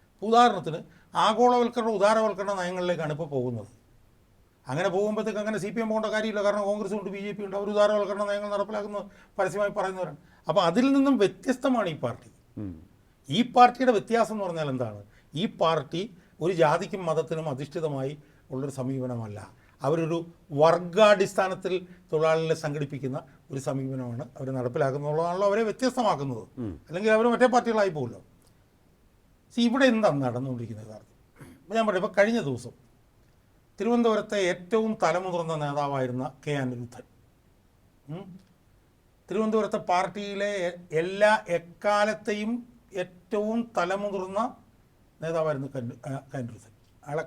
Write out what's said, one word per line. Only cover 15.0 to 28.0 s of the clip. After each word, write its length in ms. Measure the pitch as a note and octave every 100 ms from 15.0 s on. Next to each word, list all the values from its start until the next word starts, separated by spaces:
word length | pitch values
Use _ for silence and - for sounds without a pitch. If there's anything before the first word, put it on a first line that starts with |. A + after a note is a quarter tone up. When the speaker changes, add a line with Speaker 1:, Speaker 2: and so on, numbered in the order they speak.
| - _ _ D3
Speaker 1:
ഈ 40 | G#3+ -
പാർട്ടി 420 | E3+ D#3+ - E3+ G#3+ - - -
ഒരു 80 | F3+ E3+
ജാതിക്കും 420 | D3+ E3+ G3+ G3 E3+
മതത്തിനും 380 | D#3 D#3+ D#3+ D#3
അധിഷ്ഠിതമായി 600 | C3 C#3+ F3+ D#3 C3+ C3+ D3 - _ -
ഉള്ളൊരു 200 | C3 C#3+ C3+
സമീപനമല്ല. 600 | B2+ C3+ B2+ A#2+ A2 G2+ G2 - _ _ C3+
അവരൊരു 320 | E3 D#3+ E3+ E3+ - - C#3+
വർഗാടിസ്ഥാനത്തിൽ 1120 | D#3+ E3+ F3 F3+ G#3 G3 G3 - F#3+ F#3 F3+ F3+ F#3 - _
തൊഴിലാളികളെ 460 | D#3 D#3+ D#3+ D#3+ D#3+
സംഘടിപ്പിക്കുന്ന 560 | D3+ D3 C#3+ C3+ C3 C#3+ - - -
ഒരു 100 | C#3 D3
സമീപനമാണ് 580 | C3+ C3 C3 B2 A#2+ - -
അവർ 120 | C3 C3
നടപ്പിലാക്കുന്നുള്ളതാണല്ലോ 880 | A#2+ D#3 C3+ C#3 D3 D#3 E3+ F3+ G3+
അവരെ 120 | G#3 A3
വ്യത്യസ്തമാക്കുന്നത്. 760 | - B3+ B3+ G#3+ D3 C3+ A2+ - -
Speaker 2:
ഉം. 100 | A2 D#2+ -
Speaker 1:
അല്ലെങ്കിൽ 240 | E3+ G#3+ A3
അവർ 100 | A#3+
മറ്റേ 140 | A#3 B3
പാർട്ടികളായി 380 | A#3+ A#3 A3 G3
പോകുമല്ലോ. 240 | D3+